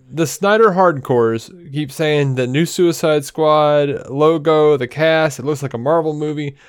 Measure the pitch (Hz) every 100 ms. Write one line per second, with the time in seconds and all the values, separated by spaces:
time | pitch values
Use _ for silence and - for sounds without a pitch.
0 | 127 143 160 - 202 220 220 180 180 143
1 | - 123 113 113 - 180 170 143 139 -
2 | 156 147 139 127 123 139 170 - 175 165
3 | 160 151 143 - 156 151 147 147 143 123
4 | - 135 156 165 160 156 151 143 123 143
5 | 160 160 156 135 139 143 135 117 135 165
6 | 156 151 151 151 143 139